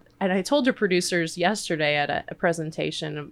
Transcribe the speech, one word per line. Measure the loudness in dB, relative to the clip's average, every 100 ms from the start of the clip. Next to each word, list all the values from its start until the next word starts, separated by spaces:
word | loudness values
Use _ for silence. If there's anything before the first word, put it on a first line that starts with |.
| _ -4
and | 0
I | 0
told | 2 2 2
your |
producers | 2 2 2 2 0 -2 0
yesterday | 0 0 -2 0 2 2
at | 0
a, | -2 -6
a |
presentation, | -2 0 0 -4 -4 -4 -4 -6 -8 -10